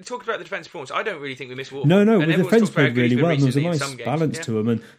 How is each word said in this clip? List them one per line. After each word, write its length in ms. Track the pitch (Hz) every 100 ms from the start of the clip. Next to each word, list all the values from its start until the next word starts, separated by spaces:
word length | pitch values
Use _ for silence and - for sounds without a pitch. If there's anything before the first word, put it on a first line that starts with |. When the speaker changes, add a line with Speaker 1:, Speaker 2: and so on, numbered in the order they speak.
Speaker 1:
talk 200 | 180 247
about 160 | 226 214
the 40 |
defensive 280 | 165 190 160
performance. 200 | 175 131
I 120 | 170
don't 180 | 214 170
really 140 | 139 131
think 140 | 131
we 60 | 127
missed 160 | 135
Waterfall. 160 | 135 143
Speaker 2:
No, 160 | 185
no, 160 | 208 226
Speaker 1:
And 100 | 156
Speaker 2:
the 40 |
Speaker 1:
everyone's 140 | 170 185
Speaker 2:
defense 180 | 220 202
Speaker 1:
talked 40 |
about 20 | 170
Speaker 2:
played 140 | 147
Speaker 1:
how 60 | 123
good 60 |
he's 80 | 120
Speaker 2:
really 40 | 123
Speaker 1:
been 80 |
Speaker 2:
well, 80 | 165
and 100 | 151
there 40 | 139
was 100 | 139
a 40 |
Speaker 1:
recently 60 | 165
in 60 |
Speaker 2:
nice 80 | 160
Speaker 1:
some 180 | 139 127
games. 80 | 117
Speaker 2:
balance 320 | 147 156 -
Speaker 1:
Yeah. 60 |
Speaker 2:
to 160 | - 110
him, 80 | 110
and 140 | 113 -